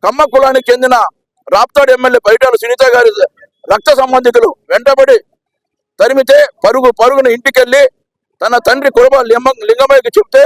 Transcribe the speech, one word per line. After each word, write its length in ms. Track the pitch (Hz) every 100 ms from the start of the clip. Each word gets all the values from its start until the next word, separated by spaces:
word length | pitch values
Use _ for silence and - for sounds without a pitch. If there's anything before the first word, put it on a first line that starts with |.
కమ్మ 200 | 185 262
కులానికి 480 | 302 262 269 262 254
చెందిన 240 | 247 262 247 185 _ _ _ -
రాప్తాడు 380 | 190 240 - 277
ఎమ్మెల్యే 280 | 254 254 247
పైటాల 360 | 208 226 262 254
సునీత 400 | 453 480 523 480
గారి 160 | 466 415 - _ _ _ -
రక్త 200 | 196 -
సంబంధికులు 640 | 269 262 254 247 240 392 285 _
వెంటబడి 480 | 180 247 269 269 247 - _ _ _ _ _ _ _
తరిమితే, 480 | 220 269 262 554 294 - 190
పరుగు 260 | 254 254
పరుగున 360 | 233 233 269 262
ఇంటికెళ్లి 640 | 233 269 254 247 262 285 _ _ _ _ _
తన 160 | 208 240
తండ్రి 340 | 233 262 277
కురబ 240 | 240 247 269
లింగ-, 500 | 240 233 254 262 214
లింగమయ్యకు 420 | 440 269 539 466
చెప్తే 360 | - 403 523